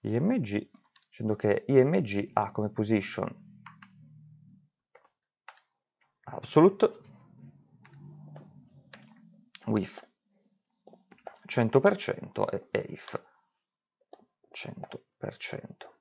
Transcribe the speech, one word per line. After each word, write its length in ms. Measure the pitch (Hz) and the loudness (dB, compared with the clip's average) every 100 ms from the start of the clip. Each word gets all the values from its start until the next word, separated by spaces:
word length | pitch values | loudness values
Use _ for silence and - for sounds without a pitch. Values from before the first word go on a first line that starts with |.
I 180 | - 113 | -2 0
M 180 | 170 254 | 0 0
G, 320 | 110 101 - _ _ _ _ | 0 -4 -4 _ _ _ _
dicendo 280 | - 110 107 | -8 -4 0
che 280 | 107 101 - | 2 0 4
I 180 | 139 | 6
M 160 | 131 180 | 6 2
G 280 | 120 98 - | 0 -2 0
ha 180 | - 101 | 0 -2
come 180 | - 107 | -2 -4
position 580 | 104 107 110 95 - - - - - - - - - - - - - - - _ _ _ - _ _ _ _ - - _ _ _ _ _ _ - | -2 2 2 0 -6 -6 -8 -20 -20 -20 -20 -20 -20 -20 -20 -20 -20 -20 -20 _ _ _ -20 _ _ _ _ -20 -20 _ _ _ _ _ _ -14
absolute, 680 | - - - 175 196 214 - - - - - - - _ _ - - - - - - - - - - _ - - - - - _ - - | -12 2 8 8 8 0 0 -20 -20 -20 -20 -20 -20 _ _ -20 -20 -20 -20 -20 -20 -20 -20 -20 -20 _ -20 -20 -20 -20 -20 _ -14 -2
with 420 | 110 95 - - _ _ _ _ _ _ _ - - _ - - - - | -2 -2 -10 -20 _ _ _ _ _ _ _ -20 -20 _ -20 -20 -20 -6
cento 320 | - 113 139 | 0 4 4
per 160 | - 202 | 4 2
cento 520 | - - - - 101 | -4 -6 -8 -4 -4
e 180 | 101 - - - | -4 -4 -6 -6
if 300 | - - - - _ _ _ _ _ _ _ _ - _ _ _ | -12 -12 -12 -12 _ _ _ _ _ _ _ _ -20 _ _ _
cento 540 | - - - - - _ _ | -14 -14 -14 -16 -16 _ _
per 200 | - - | -12 -10
cento. 560 | - - - - - _ | -10 -10 -12 -18 -20 _